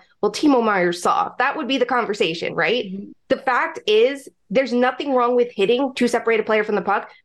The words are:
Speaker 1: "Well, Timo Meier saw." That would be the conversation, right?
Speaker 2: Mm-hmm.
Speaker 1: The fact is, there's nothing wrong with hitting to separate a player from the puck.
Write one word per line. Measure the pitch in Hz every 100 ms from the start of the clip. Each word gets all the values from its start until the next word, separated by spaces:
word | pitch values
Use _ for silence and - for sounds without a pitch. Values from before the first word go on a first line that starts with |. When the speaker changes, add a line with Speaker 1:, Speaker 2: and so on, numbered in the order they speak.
| - _
Speaker 1:
"Well, | 208
Timo | 208 302 262
Meier | 226 196 180
saw." | 175 202 - - -
That | 262 294
would | 247
be | 269
the | -
conversation, | 247 208 208 185 170 -
right? | 165 160 240 196
Speaker 2:
Mm-hmm. | 190 208 - _
Speaker 1:
The | 254
fact | - 247 330 339 -
is, | 214 247 277 - - _
there's | 202 262
nothing | 240 247 254 294
wrong | 254 240 247
with | 240
hitting | - 196 247 277 262
to | 240
separate | 233 226 220
a |
player | 214 220 214
from | 208
the |
puck. | 185 214 - -